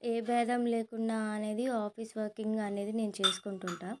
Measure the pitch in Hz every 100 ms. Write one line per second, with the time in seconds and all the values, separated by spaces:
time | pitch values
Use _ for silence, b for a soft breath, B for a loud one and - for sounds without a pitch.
0 | 240 233 220 240 233 247 240 233 220 226
1 | 226 220 214 214 214 214 254 240 208 214
2 | 220 220 214 214 214 220 208 202 202 220
3 | 214 208 190 - 208 185 180 175 185 262